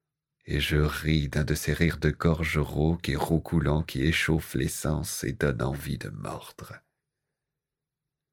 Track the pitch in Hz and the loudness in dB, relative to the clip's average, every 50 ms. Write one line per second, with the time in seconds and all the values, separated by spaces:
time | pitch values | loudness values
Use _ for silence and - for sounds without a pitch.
0 | _ _ _ _ _ _ _ _ _ - - 73 73 - 78 76 76 76 - - | _ _ _ _ _ _ _ _ _ -4 -2 -2 0 2 4 4 4 4 2 -2
1 | - 78 78 78 73 69 - 73 76 - 76 73 - - 73 - 82 82 73 73 | 0 2 2 2 2 2 0 0 0 0 0 -2 0 -2 0 2 2 2 2 2
2 | - 78 73 - - 85 80 76 85 78 73 76 73 - - 69 73 80 85 85 | 0 0 0 2 2 2 2 2 0 -2 0 0 -2 0 0 0 2 2 2 0
3 | - - 76 73 - - 82 80 - - - 82 73 73 73 78 80 - - 67 | -2 -4 -2 -2 0 2 0 0 0 2 0 2 2 4 2 2 0 -2 -2 0
4 | 65 78 82 - - - 80 80 - - - - 65 80 - - - - 76 76 | 2 2 2 2 2 2 2 0 0 -2 -2 -2 -2 -2 -2 -4 -2 -2 -2 -2
5 | 73 - - - - - 67 - - 73 67 58 - 67 69 71 - - - - | -2 -4 -6 -6 -4 -4 -2 0 0 0 0 0 -2 -2 -4 -4 -6 -6 -6 -6
6 | - 50 50 50 50 50 - - - - - - - - - - _ _ _ _ | -6 -10 -10 -10 -10 -8 -10 -10 -12 -16 -18 -18 -18 -18 -18 -20 _ _ _ _
7 | _ _ _ _ _ _ _ _ _ _ _ _ _ _ _ _ _ _ _ _ | _ _ _ _ _ _ _ _ _ _ _ _ _ _ _ _ _ _ _ _
8 | _ _ _ _ _ _ | _ _ _ _ _ _